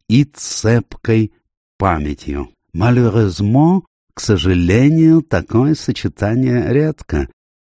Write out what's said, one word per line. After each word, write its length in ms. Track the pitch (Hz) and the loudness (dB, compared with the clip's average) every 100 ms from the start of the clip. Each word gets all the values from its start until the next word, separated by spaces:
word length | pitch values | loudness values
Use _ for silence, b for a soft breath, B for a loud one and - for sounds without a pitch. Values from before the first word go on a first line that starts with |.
| - | 0
и 160 | 120 | 0
цепкой 1120 | 143 - - - 110 117 - - - 113 107 - _ _ _ - | 0 -6 -12 -4 0 0 -2 -8 -2 0 -2 -6 _ _ _ -4
памятью. 720 | 95 80 73 71 73 71 65 _ _ | -2 -2 -4 -8 -8 -8 -10 _ _
Malheureusement, 1080 | 85 117 123 117 110 104 85 104 131 165 185 - _ _ | -2 0 2 2 2 0 -2 0 2 2 0 -4 _ _
к 60 | - | -8
сожалению, 1000 | - 95 90 87 87 110 139 160 160 160 | -2 0 2 0 2 2 4 4 4 4
такое 540 | 156 90 - 113 143 156 | 2 -4 -2 0 0 -2
сочетание 960 | - - 98 - 104 120 127 123 110 | -4 -6 -8 -4 -4 -2 0 -2 0
редко. 560 | 131 156 - - 73 67 _ _ _ | 0 -2 -4 -6 -6 -6 _ _ _